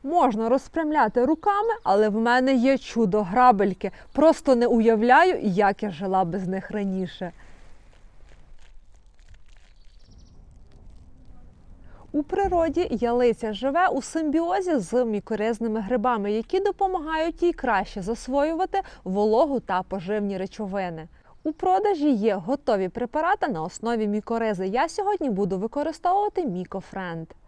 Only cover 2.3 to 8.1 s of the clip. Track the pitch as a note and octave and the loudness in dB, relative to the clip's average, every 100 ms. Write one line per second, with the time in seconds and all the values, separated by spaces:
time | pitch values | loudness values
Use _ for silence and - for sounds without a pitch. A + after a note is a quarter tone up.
2.3 | B3+ C4 C4 B3+ C4+ - A#3 A3 G#3 F3+ | 2 4 4 4 2 -2 0 2 0 0
3.3 | A3 B3+ G3+ G3+ F#3 G3 - - - D#4 | 4 6 6 2 0 -8 -10 -6 4 4
4.3 | - - B3 A#3+ A#3 A3+ A3 A#3+ C4+ F#4 | 4 2 4 4 4 4 4 6 6 6
5.3 | D#4 G#3 F3+ G3+ G3+ G#3+ D3+ F#3+ F#3+ F3+ | 2 -2 2 2 0 -6 -6 -2 0 0
6.3 | F#3 F#3 F#3+ - G#3+ G3+ F#3+ F#3 - F3+ | -2 -4 -6 -6 -6 -4 -4 -6 -8 -12
7.3 | - - - - - - - - | -12 -20 -20 -20 -20 -20 -20 -20